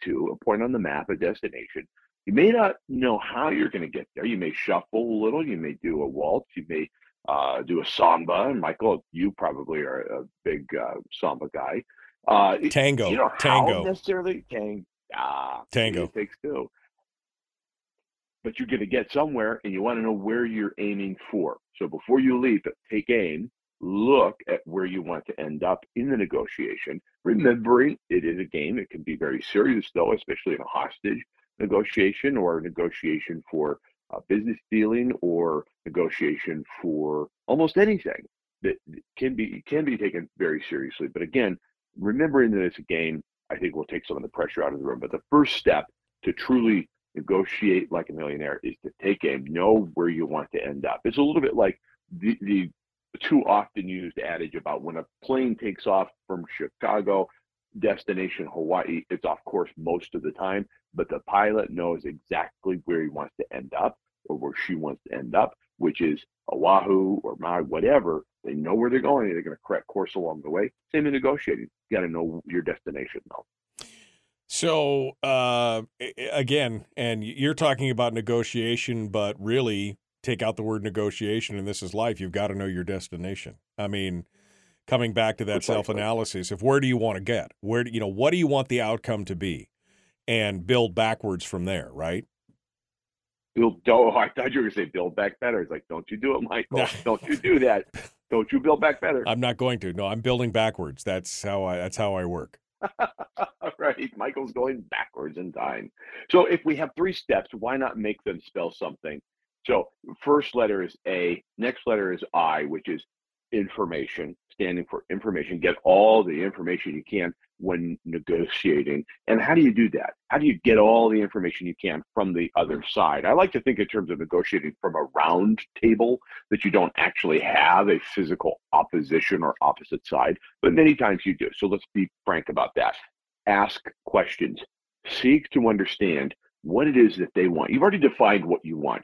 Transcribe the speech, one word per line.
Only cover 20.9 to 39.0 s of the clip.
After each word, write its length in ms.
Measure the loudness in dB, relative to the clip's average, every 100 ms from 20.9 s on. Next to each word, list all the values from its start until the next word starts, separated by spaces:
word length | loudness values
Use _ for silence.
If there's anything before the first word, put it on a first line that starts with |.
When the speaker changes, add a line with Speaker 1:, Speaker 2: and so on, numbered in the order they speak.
| -4 -6 -10 -6
Speaker 1:
for. 260 | -4 -4 -6 _ -8
So 100 | -8
before 320 | -6 2 4
you 200 | 6 4
leap, 260 | 4 2 0 -10 -6
take 180 | -4 0
aim. 400 | 2 0 -4 -10 _ _ _
Look 560 | -4 0 4 6 4 0 -4
at 140 | -4 -4
where 200 | -6 -4
you 160 | -4
want 240 | -6 -8 -8
to 140 | -8
end 240 | -8 -2
up 200 | -2 -2 -4 -4
in 120 | -2
the 60 | 0
negotiation, 840 | 0 -2 -4 -6 -8 -8 -10 -12 -14 _
remembering 760 | 0 4 4 4 4 4 4 0 -2
it 120 | 0
is 140 | 0 -4
a 40 |
game. 340 | -6 -4 -4 -4
It 140 | -6
can 100 | -10
be 140 | -10 -6
very 260 | -4 -4
serious, 480 | 0 2 2 2 0 0
though, 180 | 2
especially 400 | 2 0 -2 -2
in 80 | -4
a 40 | -4
hostage 560 | -4 -4 -4 -4 -4 -6 _ _ -6
negotiation 760 | 2 2 2 2 2 2 0 2
or 200 | 0 0
a 40 |
negotiation 840 | -4 -2 -4 -2 -2 -2 -4 -10 -6
for, 300 | -2 -2 -4 _ _ _
uh, 60 | -12 -2
business 300 | -2 0 -6 _
dealing 400 | 0 2 2 0 0
or 440 | 0 2 2 0 -6 _ -4
negotiation 800 | -2 0 0 -2 -2 -6 -8 -10 -8
for 460 | -4 -2 -2 -4 -6 _ -2
almost 300 | 2 4 4
anything 460 | 4 2 -4 -10 -12 _ _ _
that 140 | -4 -4 -10 -20